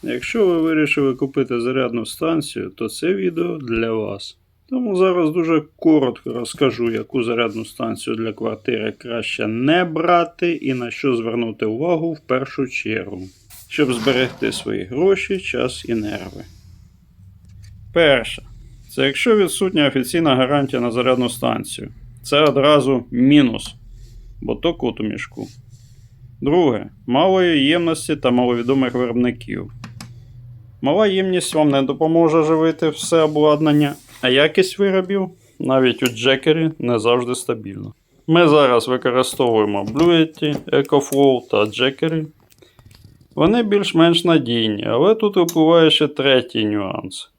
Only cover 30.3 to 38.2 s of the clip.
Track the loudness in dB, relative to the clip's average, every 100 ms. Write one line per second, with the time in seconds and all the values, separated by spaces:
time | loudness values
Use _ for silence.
30.3 | -20 -20 -20 -20 -6 -2 2 2 2 0
31.3 | -2 -2 2 2 2 0 0 2 4 4
32.3 | 4 4 2 2 0 -2 -4 0 2 2
33.3 | 4 2 4 2 2 2 -2 -18 -4 0
34.3 | 4 4 2 0 0 0 0 -2 -4 -4
35.3 | -8 _ _ 0 2 4 2 -4 -2 0
36.3 | 0 2 0 0 -2 -2 0 2 2 0
37.3 | -6 -6 -8 -6 -12 -14 -16 _ _